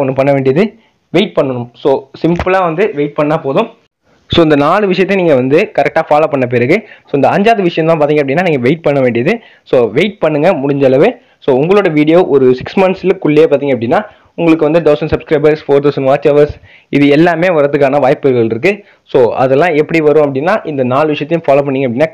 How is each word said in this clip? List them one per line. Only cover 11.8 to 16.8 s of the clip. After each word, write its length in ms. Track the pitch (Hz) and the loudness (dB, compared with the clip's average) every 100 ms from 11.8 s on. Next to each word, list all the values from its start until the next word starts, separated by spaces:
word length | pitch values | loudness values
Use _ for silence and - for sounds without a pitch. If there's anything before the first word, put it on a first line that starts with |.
| 185 151 | 2 0
வீடியோ 220 | 151 170 - 139 | 2 2 2 2
ஒரு 120 | 127 127 | 2 0
சிக்ஸ் 180 | - - | -2 -2
மந்த்ஸ்க்குள்ளேயே 640 | 185 185 180 185 151 151 160 | 0 0 -4 -2 0 2 2
பாத்தீங்க 240 | 139 143 123 | 0 -2 -4
அப்படின்னா, 260 | 117 190 - - _ - | -2 -2 -4 -14 _ -4
உங்களுக்கு 240 | 170 160 151 | 0 2 2
வந்து 120 | 170 156 | 2 2
தௌசண்ட் 240 | 147 151 | 0 -2
சப்ஸ்கிரைபர்ஸ், 480 | 156 - 151 151 151 - | -6 -2 0 0 0 0
ஃபோர் 180 | 143 143 | 0 0
தௌசண்ட் 220 | 139 135 | 0 0
வாட்ச் 180 | 143 151 | 0 2
ஹவர்ஸ், 240 | 147 147 - - - | 2 0 -2 -20 -20